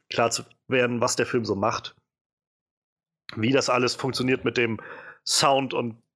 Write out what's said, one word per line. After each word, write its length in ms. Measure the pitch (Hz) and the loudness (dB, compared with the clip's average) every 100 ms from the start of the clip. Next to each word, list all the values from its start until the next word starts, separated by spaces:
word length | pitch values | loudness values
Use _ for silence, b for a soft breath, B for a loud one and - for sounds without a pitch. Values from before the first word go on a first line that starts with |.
| - | -6
klar 220 | - 117 | 0 0
zu 120 | - - _ - | 0 -8 _ -2
werden, 340 | 127 123 120 | 0 2 2
was 140 | 123 - | 0 0
der 100 | 117 | 0
Film 180 | 127 104 | 0 0
so 100 | 98 | 0
macht. 400 | 107 104 - - _ _ _ _ _ _ _ _ _ _ _ _ - - | 0 0 -6 -16 _ _ _ _ _ _ _ _ _ _ _ _ -14 -4
Wie 160 | 110 | 0
das 180 | 135 131 | 2 2
alles 260 | 123 123 - | 2 0 0
funktioniert 480 | 135 113 127 127 123 | -4 -2 0 0 0
mit 120 | 123 | 0
dem 220 | 117 107 B B B B B | 0 -2 B B B B B
Sound 480 | - 151 135 135 | 2 4 4 0
und 280 | - 120 113 _ | -2 -4 -8 _